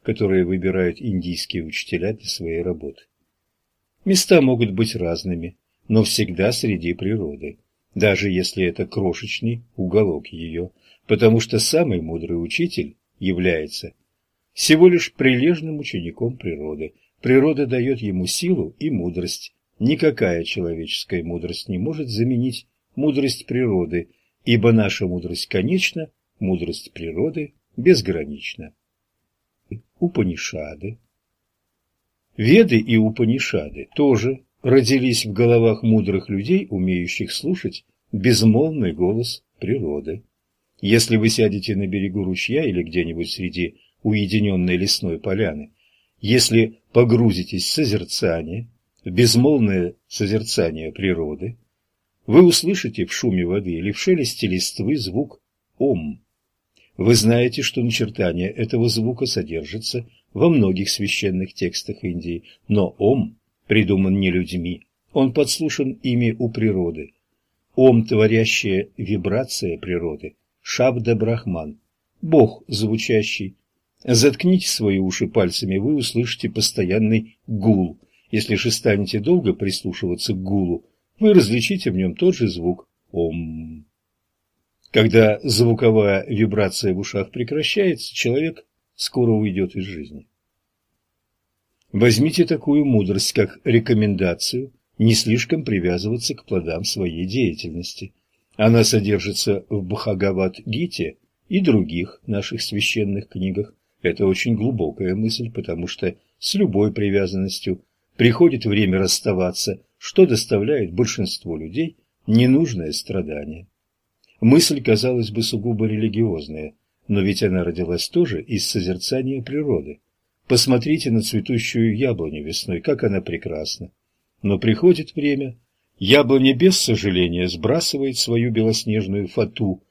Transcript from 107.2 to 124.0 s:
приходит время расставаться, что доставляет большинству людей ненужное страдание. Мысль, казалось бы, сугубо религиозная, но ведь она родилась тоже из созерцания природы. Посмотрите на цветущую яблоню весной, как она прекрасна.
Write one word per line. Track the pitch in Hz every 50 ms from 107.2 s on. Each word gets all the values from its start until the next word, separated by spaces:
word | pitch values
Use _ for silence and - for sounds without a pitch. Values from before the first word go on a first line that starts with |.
| 98 90 95 95 95 95 - - - 98 90 - _ _ _ _ _ _ _
приходит | - 117 120 117 - 175 165 139 113 -
время | 107 101 107 104 95 92 92
расставаться, | 95 92 - - - 113 95 92 90 90 90 - - 104 95 - _ _ _ _
что | - - - 196 190
доставляет | - - - - - 117 101 104 113 151 127 101 85 85
большинству | 104 120 113 - 110 98 90 - - - 87 80 78
людей | 80 80 95 139 165 160 - _ _ _ _ _ _ -
ненужное | 110 117 123 127 131 151 165 127 113 90 80 76 76
страдание. | - - - 98 95 80 76 76 73 73 76 80 87 92 _ _ _ _ _ _ _ _ _ _ _ _ _ _ _
Мысль, | 113 117 139 165 170 - 151 139
казалось | 117 120 110 107 123 127 127 120 113 104
бы, | 104 113
сугубо | 113 - 127 104 101 120 113 104 113 107
религиозная, | 107 107 110 107 98 110 117 101 85 78 71 73 78 78 76 73 - _ _ _ _ _ _ -
но | 104 101
ведь | 92 101 95 -
она | 110 95 92 92 85
родилась | 87 80 87 87 82 87 85 - -
тоже | - 175 175 127 98 80 -
из | - 110 95 - -
созерцания | - 107 87 92 90 90 - - 135 131 127 131 139 131
природы. | 117 135 139 151 151 143 107 78 69 73 73 - _ _ _ _ _ _ _ _ _ -
Посмотрите | - 117 - 135 127 117 113 151 156 156 - 131
на | 113 110
цветущую | 110 - - 104 95 - 123 113 - - - 120 113 113 104 107
яблоню | 135 127 107 90 82 76 76 76 73
весной, | 80 - - - 98 90 82
как | - 156 143 - 120
она | 107 98 95
прекрасна. | - - 85 82 - 87 80 76 78 - - - 90 - - _